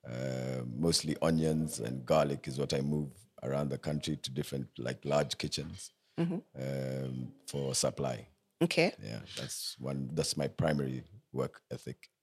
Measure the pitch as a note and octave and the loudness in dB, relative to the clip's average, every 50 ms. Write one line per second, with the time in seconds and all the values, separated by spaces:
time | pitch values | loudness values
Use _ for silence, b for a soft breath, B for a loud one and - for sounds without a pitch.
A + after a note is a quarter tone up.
0 | - C2 A#1+ B1 B1+ C2 B1+ B1+ B1+ B1+ B1+ B1+ B1 B1 A#1 B1 D#2 E2+ D#2+ - | -8 -8 -6 -4 -2 -2 -2 -2 -2 -2 -2 -4 -4 -4 -2 2 4 4 4 4
1 | - D2+ D2 - D2+ E2 E2 D#2+ D#2 D#2 D#2 D#2 D#2 D2+ - - A1+ A#1 C2 C2+ | 2 0 0 2 4 4 4 6 4 4 4 4 2 0 -2 -4 -4 -4 -4 -6
2 | B1+ - D#2 D#2 D2 C#2+ C#2 C2 - D2+ C2 C2 C#2 C#2 D#2 C#2 C#2 C#2+ D2+ D2+ | 2 6 6 6 6 4 2 -2 -4 -6 -2 -2 0 2 2 2 2 2 2 0
3 | D2 C2+ - - - _ _ - - C2 C2+ C#2+ D2 C#2+ C2+ - - D2+ D2+ D2+ | 0 -2 -8 -16 -20 _ _ -8 -4 -2 0 0 0 0 -2 -2 -2 -2 -2 0
4 | - - D2+ C#2+ - C2 C2 C#2 D2 - - C#2 C2 - _ - A#1+ B1+ C2 - | 0 -2 -4 -2 -4 -4 -4 -4 -4 -2 -2 -4 -4 -4 _ -6 -4 -4 -4 -4
5 | - C#2+ C#2 D2 D2 C2 - - - D2+ - - D2 E2 F2+ F#2+ - - _ _ | 0 4 4 4 4 2 -2 -4 -4 -2 -2 -4 -4 -6 -10 -12 -14 -16 _ _
6 | _ _ _ - E3+ E3+ F3 G3 - _ - C2+ C2 C2+ C#2 C2+ C2 C2 C2 C2 | _ _ _ 0 0 0 0 -4 -6 _ -10 -6 -4 -2 -2 -2 -2 -2 -2 -2
7 | C2 C2 C2 B1+ B1+ A1+ - - _ - - C#2+ C#2 C2+ C2 - - C2+ - - | -2 -4 -4 -4 -6 -6 -10 -14 _ -6 -4 -2 -2 0 0 2 2 2 2 0
8 | C#2 C2 B1 A1 - - _ _ _ _ _ _ E3 E3+ - F3 D#3+ - - - | -2 -2 -2 -4 -8 -14 _ _ _ _ _ _ 2 4 6 6 4 4 2 -2
9 | G1+ G#1 - - - - - - C2 B1+ - - - - - - B1+ C2+ C#2 C#2 | -8 -8 -8 -8 -8 -8 -8 -8 -6 -6 -6 -6 -8 -8 -8 -6 -4 -4 -2 -2
10 | C2+ B1 D2+ D#2 D2+ - - D2+ C#2+ C#2 - - F2 D#2 D2+ C#2+ C#2 C2 C2 B1+ | -2 -2 0 0 2 2 2 0 0 0 0 2 2 2 4 2 2 0 -2 -4
11 | - - - - _ _ - C2 C2 - - - _ _ - - - - B1+ _ | -8 -10 -20 -20 _ _ -2 -2 -2 -2 -4 -12 _ _ -10 -10 -8 -12 -12 _
12 | - - _ _ | -16 -20 _ _